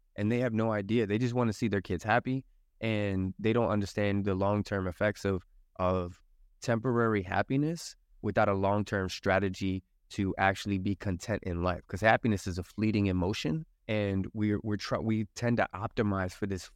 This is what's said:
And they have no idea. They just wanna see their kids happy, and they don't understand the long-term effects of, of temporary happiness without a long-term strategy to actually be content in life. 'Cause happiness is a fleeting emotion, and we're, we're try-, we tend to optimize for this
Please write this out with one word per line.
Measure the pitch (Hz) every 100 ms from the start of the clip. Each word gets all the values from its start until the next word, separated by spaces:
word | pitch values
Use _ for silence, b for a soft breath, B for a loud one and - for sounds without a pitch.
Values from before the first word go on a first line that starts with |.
| _ -
And | 104
they | 120
have | 127
no | 110 113
idea. | 107 98 120 101
They | 107
just | 123
wanna | 123 117
see | 104 113
their | 98
kids | - 90
happy, | 107 120 127 131 - _ _ -
and | 113 107 101 95 95 -
they | 107
don't | 113 110
understand | 107 98 - 104 101
the | 98
long-term | 95 101 104 101 101 92
effects | - 104 -
of, | 98 92 - - _ -
of | 92 92 87 - _ _ - _
temporary | - 113 127 120 117 104
happiness | 92 95 104 135 151 170 - - _ -
without | 107 101 104
a |
long-term | 98 98 104 101 101 92
strategy | - 98 95 98 92 95 95 - _ -
to | - 95 -
actually | 95 95 104 98
be | 98 98
content | 104 87 - 104
in | - 85
life. | 90 85 -
'Cause | 92
happiness | 107 117 123 101 -
is | 90
a |
fleeting | - - 107 104 101
emotion, | 90 90 110 - 160 160 _ -
and | 107 101 95 95
we're, | 110 107 104
we're | 110 104
try-, | - 107
we | 104 110 107
tend | - 120 117
to | 98
optimize | 92 113 - 104 98 92
for | - 101
this | 95 -